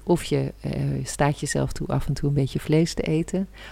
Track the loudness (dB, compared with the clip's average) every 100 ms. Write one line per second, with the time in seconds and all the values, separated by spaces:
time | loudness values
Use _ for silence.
0 | 0 0 2 0 0 -4 -6 -2 -2 -2
1 | -4 0 2 2 -2 0 0 -2 -2 0
2 | 0 0 2 2 0 -2 2 4 4 0
3 | 0 0 0 -2 -4 -8 -18